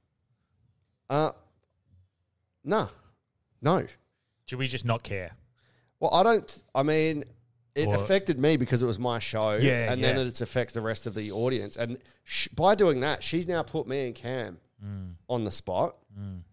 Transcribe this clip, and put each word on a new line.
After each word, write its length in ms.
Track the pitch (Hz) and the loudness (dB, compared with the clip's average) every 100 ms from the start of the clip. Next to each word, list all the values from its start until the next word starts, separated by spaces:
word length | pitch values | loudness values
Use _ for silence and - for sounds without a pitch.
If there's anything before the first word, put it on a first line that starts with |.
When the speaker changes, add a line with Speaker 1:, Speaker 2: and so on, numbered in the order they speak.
| _ _ _ _ _ _ _ _ _ _ - | _ _ _ _ _ _ _ _ _ _ -2
Speaker 1:
Uh, 220 | 143 156 - _ _ _ _ _ _ _ _ _ _ _ _ | 0 0 -2 _ _ _ _ _ _ _ _ _ _ _ _
no. 260 | 139 214 120 - _ _ _ _ _ _ | -2 0 -2 -8 _ _ _ _ _ _
No. 260 | 139 180 - - _ _ _ _ - | 2 2 0 -10 _ _ _ _ -12
Speaker 2:
Should 120 | 127 | -6
we 100 | 131 | -4
just 160 | 123 | -2
not 180 | 117 113 | -2 -2
care? 300 | - 98 87 - _ _ _ _ _ _ | -4 -8 -8 -14 _ _ _ _ _ _
Speaker 1:
Well, 120 | 160 | 2
I 80 | 170 | 6
don't, 400 | 214 220 - - _ | 6 4 0 -14 _
I 80 | 131 | 0
mean, 420 | 147 156 160 151 - - _ _ _ | 2 2 2 -2 -6 -16 _ _ _
it 140 | 143 160 | -2 0
Speaker 2:
Or 80 | - | 0
Speaker 1:
affected 420 | - 190 190 131 | 2 2 2 2
me 180 | 147 151 | 2 4
because 260 | 123 120 | 2 2
it 40 | 120 | 2
was 120 | 101 | 0
my 200 | 123 117 | -2 -2
show, 380 | - 110 107 107 | -2 0 2 4
Speaker 2:
Yeah, 360 | 135 120 113 | 4 2 0
Speaker 1:
and 100 | 127 | 0
then 140 | 131 131 | 2 2
Speaker 2:
yeah. 60 | |
Speaker 1:
it 180 | 127 120 | -2 -4
affects 340 | 117 127 117 | -4 -2 -2
the 60 | 120 | -4
rest 260 | 110 107 120 | -4 -4 -6
of 80 | |
the 180 | 101 107 | -8 -6
audience. 440 | 101 123 123 101 - | -2 0 0 -4 -6
And 220 | 117 127 - _ | -6 -8 -14 _
sh-, 260 | - - - | -8 -4 -4
by 260 | - 185 | 4 4
doing 260 | 208 185 131 | 6 6 4
that, 220 | 143 131 | 0 -2
she's 260 | - 165 180 | -2 -2 -2
now 140 | 170 | -2
put 240 | - 160 117 | -2 -6 -4
me 200 | 139 127 | -4 -4
and 80 | |
Cam 440 | - 120 127 104 87 _ _ | -6 -6 -6 -6 -10 _ _
Speaker 2:
Mm. 300 | 101 98 92 87 - | -12 -10 -10 -14 -4
Speaker 1:
on 160 | 123 | -2
the 60 | 104 | -2
spot. 460 | - - 92 165 - _ 101 | -4 -4 0 0 -4 _ -12
Speaker 2:
Mm. 240 | 98 92 - | -10 -10 -14